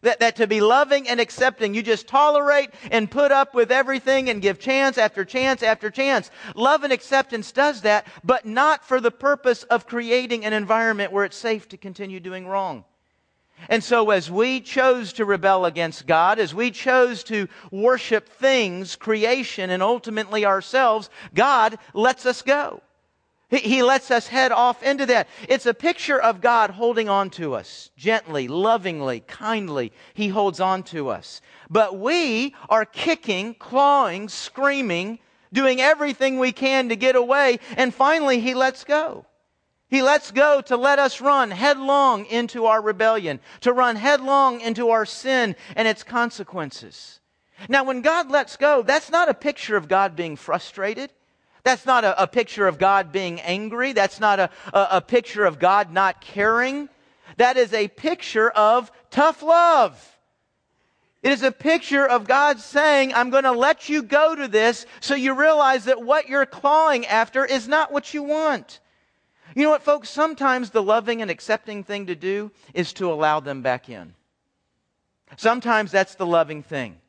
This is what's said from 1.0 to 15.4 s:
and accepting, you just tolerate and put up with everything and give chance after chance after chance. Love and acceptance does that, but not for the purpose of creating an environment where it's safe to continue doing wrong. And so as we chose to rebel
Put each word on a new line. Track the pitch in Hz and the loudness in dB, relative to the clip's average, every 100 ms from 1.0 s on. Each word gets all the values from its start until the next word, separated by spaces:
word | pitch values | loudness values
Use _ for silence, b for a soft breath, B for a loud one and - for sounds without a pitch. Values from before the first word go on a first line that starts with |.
| 254 | -2
and | 240 | -4
accepting, | 233 - 254 254 220 | -4 0 -2 0 -4
you | 202 | -4
just | 220 214 - | -2 -4 0
tolerate | 269 294 294 285 285 277 B B | 2 4 4 2 2 0 B B
and | 226 214 | -2 -2
put | 254 285 | 0 2
up | 277 269 | 4 2
with | 247 233 | 0 2
everything | 254 262 269 262 269 254 | 2 0 -2 0 0 0
and | 214 | -2
give | 196 190 | -2 -2
chance | - 262 269 254 | -2 0 0 2
after | 214 202 185 | -2 -2 -6
chance | 254 262 262 | -2 -2 0
after | 226 220 214 | 0 -2 -4
chance. | 208 269 254 - B 220 180 | -4 0 0 -2 B -18 -2
Love | 247 302 285 | 2 2 0
and | |
acceptance | 254 - 269 262 233 208 | -4 -2 -2 -2 -6 -8
does | - 285 262 | 0 0 0
that, | 202 208 - B | 0 0 -2 B
but | 170 254 220 | 0 0 0
not | 226 294 302 - | 0 2 2 0
for | 254 | 0
the | 233 | 0
purpose | 226 269 285 254 233 | -2 -2 0 0 -2
of | - 240 - | 0 -2 -2
creating | 240 233 247 247 233 214 | -8 -2 -2 0 -4 -2
an | |
environment | 214 202 220 226 214 202 | -4 0 0 0 -2 -2
where | 196 196 | -2 -4
it's | - | -4
safe | 233 220 - | -6 -6 -8
to | 190 | -20
continue | 196 180 196 190 | -18 -14 -14 -14
doing | 180 185 185 | -14 -14 -6
wrong. | 196 190 135 95 _ _ b b b b b 165 | -6 -4 -8 -16 _ _ b b b b b -4
And | 226 | -4
so | - 240 214 | 0 0 2
as | 202 156 | 0 0
we | 180 240 262 | -2 0 -2
chose | - - 262 254 214 | -6 0 2 2 -2
to | - 208 | -6 -2
rebel | 196 | 0